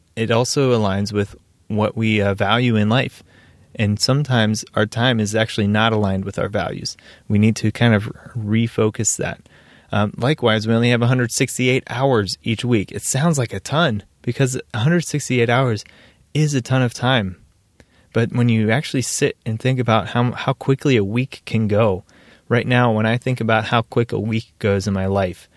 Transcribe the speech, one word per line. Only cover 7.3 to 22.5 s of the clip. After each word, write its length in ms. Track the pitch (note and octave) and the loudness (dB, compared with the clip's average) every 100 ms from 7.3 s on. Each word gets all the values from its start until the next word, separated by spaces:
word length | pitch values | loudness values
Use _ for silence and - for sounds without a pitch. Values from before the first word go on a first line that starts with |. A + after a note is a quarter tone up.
| G#2 | 2
need 160 | G#2+ G#2+ | 2 2
to 140 | A2 | -2
kind 220 | - A#2+ | 0 2
of 180 | G#2+ G#2+ - - A#2+ | 2 0 -12 -12 -8
refocus 800 | G#2 A2+ A#2 - G#2+ - G#2+ - | -2 0 0 0 -2 0 -4 -4
that. 240 | F2 - - - - - - | -6 -8 -16 -20 -20 -20 -6
Um, 200 | G2+ G#2 - | -2 -2 -2
likewise, 500 | B2 D#3 A#2+ A2 A2 | -2 0 2 0 2
we 60 | |
only 160 | A2+ A#2+ | 2 2
have 120 | A#2+ | 2
a 60 | A#2+ | 2
hundred 240 | B2+ A#2 | 2 0
sixty-eight 540 | - C3+ - B2+ C3 - | -2 -4 0 0 0 -2
hours 500 | B2 C#3 A#2+ F#2+ - | -2 2 2 0 -4
each 220 | - A2 B2 | -4 -2 0
week. 260 | A#2 F#2 | 0 0
It 120 | G2 | -8
sounds 340 | - C3 E3+ D3 | -4 0 0 0
like 160 | A#2 | -2
a 80 | G2 | -6
ton 420 | - C#3+ E3 G#2+ - _ | -4 -2 0 -2 -6 _
because 380 | - A#2+ C3+ B2+ - | -6 0 -2 -2 -6
a 60 | A2 | -2
hundred 260 | C3 F3 - | 2 2 0
sixty-eight 440 | D3 - B2+ A#2 | -6 -2 0 2
hours 360 | A#2+ C3 G#2+ - - - _ _ | 2 2 -2 -6 -20 -20 _ _
is 200 | D3 D3+ | -2 0
a 80 | C#3+ | 0
ton 200 | - C3 | 0 0
of 120 | B2+ | 0
time. 440 | - B2+ C3 F#2+ F#2 _ _ _ _ - _ _ | -2 -2 0 -2 -8 _ _ _ _ -20 _ _
But 200 | A2+ A#2 | -2 0
when 160 | B2+ A#2+ | 2 2
you 220 | A2 G#2+ | 4 2
actually 320 | A#2 - C#3 | 0 0 -4
sit 340 | A#2+ - C#3 - - | -4 0 -2 -2 -8
and 120 | A2 | -4
think 220 | B2+ C3 | -2 0
about 300 | A#2+ A2 F#2 | 2 2 2
how, 220 | A#2+ A#2+ | 0 -2
how 200 | G#2+ - | -2 -4
quickly 460 | C3+ - C3+ D3+ B2 | -4 0 0 2 2
a 60 | G2 A#2 | 2 -2
week 260 | C3 - - | -4 -8 -4
can 240 | A2+ G#2+ | -2 2
go, 340 | G2+ A2+ F#2+ - _ - - | 2 2 0 -6 _ -20 -16
right 180 | - | -2